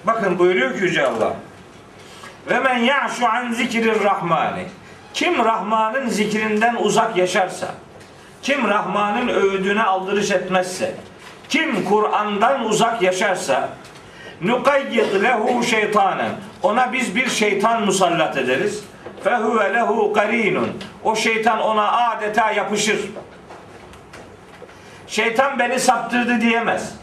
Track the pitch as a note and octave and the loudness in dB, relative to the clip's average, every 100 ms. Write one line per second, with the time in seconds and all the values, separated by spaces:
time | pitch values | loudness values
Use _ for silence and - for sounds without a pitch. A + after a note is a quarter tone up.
0 | F3 A#3 G3 E3+ F3+ F#3 C4 G#3+ F3+ D#3+ | -2 0 0 4 4 4 0 0 0 0
1 | C3+ A2+ G#2 - - - - - - - | 0 0 -2 -2 -12 -20 -20 -20 -20 -20
2 | - - - - C#3+ A3+ C4 B3 A#3+ C#4 | -20 -20 -20 -16 -2 0 2 2 2 2
3 | A#3 - A#3+ A#3 A#3+ A3+ - A3 A3+ G#3 | -2 0 0 0 -2 -4 -2 0 2 2
4 | G3+ E3+ E3+ D#3+ - F3+ - - - - | 2 0 0 0 0 -4 -10 -14 -20 -20
5 | - - D#4+ D4+ A3+ G#3+ G3 A3+ A3 C4 | -12 -4 -2 2 2 0 0 0 0 0
6 | A#3+ F#3+ G#3 G#3+ A3 G#3+ A#3 A#3 G#3 F#3 | -2 -2 0 0 0 2 2 2 2 2
7 | - F3+ F3+ G3+ F#3 - - - - - | 2 0 0 0 -2 -4 -8 -10 -18 -20
8 | - - - - - C#4+ G#3+ G3+ F3 G3+ | -20 -20 -20 -10 -4 0 0 0 0 -2
9 | G#3 A#3 B3 - G3 F#3+ F#3+ G#3 A3 F#3+ | 0 0 0 2 2 2 0 2 2 0
10 | F#3 G3+ G3 F#3 F#3 F#3 F#3 - - - | 0 -2 0 -2 0 0 0 -4 -6 -6
11 | - - - - - D4+ D#4 G3+ F3+ G#3 | -16 -20 -20 -20 -4 -2 0 -2 2 2
12 | G#3 G3 G#3 G3 A#3 C4+ A3+ G#3 A#3 A3+ | 2 0 -2 2 2 2 0 2 2 2
13 | F#3 F#3 G#3+ F3+ - B2+ - - - - | 0 2 0 -2 0 -2 -2 -10 -20 -20
14 | - - - - E3+ B3 B3+ C#4 A3 A3+ | -20 -20 -20 -6 0 2 4 2 2 0
15 | G#3 F#3+ A3 A#3+ A#3+ A#3+ A#3 A3 G#3 G3+ | 2 2 2 2 0 0 2 0 2 2
16 | G3 D3+ A2+ G2 - - - A3+ A#3 B3+ | 2 0 -4 -6 -12 -2 0 2 0 -2
17 | G#3+ F#3+ B3 - G#3 F#3+ G#3+ A#3 G3+ F#3 | -2 -2 -2 0 0 2 2 2 0 2
18 | F3+ D#3+ D3 C#3 B2 C3 G#3 - - - | 2 2 0 -2 -2 0 -2 -4 -12 -18
19 | - - F#3+ A#3 A3 A3+ G3 F#3+ G#3 A3 | -18 -4 -2 0 0 0 0 0 0 0
20 | G#3 G#3+ G#3 A#3 G3+ C3 A#2 - - - | 2 2 2 0 0 0 -2 -6 -14 -6
21 | - A3 A#3 A3+ A#3 A3+ G#3 G#3+ G#3 A3 | -2 0 0 0 0 0 0 0 2 2
22 | A#3+ G#3+ G#3 A3+ A3 G#3 F#3 G3+ - F#3+ | 0 0 -2 0 0 0 -2 -2 0 -2
23 | - - - - - - - - - - | -4 -12 -16 -20 -20 -20 -20 -20 -20 -20
24 | - - - - - - - - - - | -20 -20 -20 -20 -20 -20 -20 -20 -20 -20
25 | - - A3+ A3+ C#4 B3 A#3+ C4 - A#3 | -6 -2 0 2 0 0 -2 2 2 2
26 | A3+ A#3+ A#3+ A#3 A#3 A3+ G3+ A2+ - - | 0 -2 0 2 2 2 0 -2 -6 -12